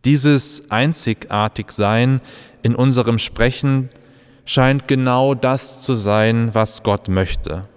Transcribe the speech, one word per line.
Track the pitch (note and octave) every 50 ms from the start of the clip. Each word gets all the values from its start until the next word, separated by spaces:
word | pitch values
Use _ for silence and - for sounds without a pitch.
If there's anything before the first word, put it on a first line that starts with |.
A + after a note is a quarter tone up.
| -
Dieses | B2+ D3 C#3+ C3 D3 C#3+ C3+ - - - - - -
Einzigartigsein | - - C3+ D3+ - - - B2 G#2+ - - - - G#2 G#2+ A2 - - G#2 - - - G#2 G2+ A2 A2+ A#2+ C3 C3+ C3 - - - - - - - _ -
in | A2+ A#2
unserem | A#2+ B2+ C3+ B2+ B2 A2+ A2 A#2
Sprechen | G#2+ - - - - A2+ B2 B2 - - C#3 C3+ C3+ B2+ B2+ - - - - - - _ _ _ _ _
scheint | - - C3+ C3 C3 C3+ C#3 -
genau | - C#3 C3 B2+ B2+ B2 B2+ C3 C#3 C#3
das | A#2+ - B2+ C3 C3+ - - - -
zu | - - C3
sein, | A2+ G2 G2+ G#2 G#2+ A2 A2+ A2+ A#2 A#2 A#2 G#2
was | A2+ A2 - - - -
Gott | G#2+ G2+ G2+ - -
möchte | F#2 F#2+ F#2 F2+ - - - - D#2 F#2 G2 - _